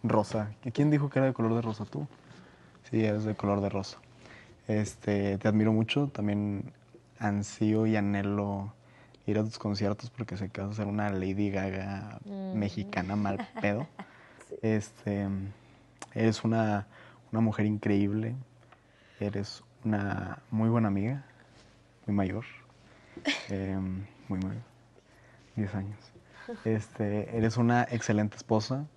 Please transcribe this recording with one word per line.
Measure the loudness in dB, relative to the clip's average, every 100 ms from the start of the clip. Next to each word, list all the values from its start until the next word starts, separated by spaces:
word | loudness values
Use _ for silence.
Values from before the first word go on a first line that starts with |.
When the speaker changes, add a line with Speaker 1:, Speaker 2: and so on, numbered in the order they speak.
Speaker 1:
rosa. | 4 4 4 -2 -4 -6
¿Y | -6
quién | 2 4
dijo | 4 4
que | 2
era | 2
de |
color | 2 2
de | 2
rosa? | 0 -6 -8
¿Tú? | -6 -8 -12 -20 -20 -20 -20 -20 -20 -2
Sí, | 2
eres | 2 2
de | -2
color | 0 0 2
de | 2
rosa. | -2 -6 -12 -20 -20 -20 -20 -20 -16 -2
Este, | 0 0 -4 0 2 2 2
te | 2
admiro | 4 4
mucho. | 4 2 0 0
También | -2 -2 0 -2 -4 -8 -14 _ -20 _ -4
ansío | -2 -2 -4 0 2 4 4
y | 2
anhelo | 2 0 0 0 -2 -4 -8 -12 -20 -20 -20 -10 -2
ir | 0
a |
tus | 0 -2
conciertos | -4 0 0 -2 -8
porque | -10 -8 -6
sé | -8
que | -6
vas | -8
a |
ser | -4 -4
una | -2 0
Lady | 0 -2 0 0
Gaga | 0 -2 -4 -6 -8 -10 -14
Speaker 2:
Mm. | -12 -10 -6 -2
Speaker 1:
mexicana | -2 -4 -6 -4 -2 0
mal | 0 -2 -6 -2
pedo. | 0 0 -4
Speaker 2:
<laughs> | -10 -18 -18 -20 -20 -14
Speaker 3:
Sí. | -2
Speaker 1:
Este, | 0 0 -2 -8 -4 -2 -2 -4 -6 -12 -20 -20 -20 -20 -10
eres | 2 2 4
una, | 2 2 2 0 -2 -14 -20 -20 -4
una | 2
mujer | 2 2 0
increíble. | 2 2 4 4 0 -2 -6 -10 -20 -20 -20 _ _ -20 -6
Eres | -4 -4 -6 -10 -20 -8
una | -2 0 0 -2 -6 -10 -4
muy | 0 4
buena | 4 4
amiga, | 2 0 -4 -8 -20 -20 -20 -20 -20 -20 _ -2
muy |
mayor. | 0 2 -2 -8 -16 -20 -20 -20 -20 -20 -6
Speaker 2:
<laughs> | -4 -4 -4
Speaker 1:
Em, | -4 -2 -2 -2 -4 -8 -16 -6
muy | -4
mayor. | -2 -6 -12 -20 -20 -20 _ -20 -20 -20 -10 -4
Diez | -4
años. | -4 -6 -10 -18 -20 -20 -18 -14 -6
Este, | 0 0 -2 -4 -2 -2 -2 2
eres | 2 4
una | 4 4 4
excelente | -2 2 2 2 -2
esposa. | 2 2 2 -4 -6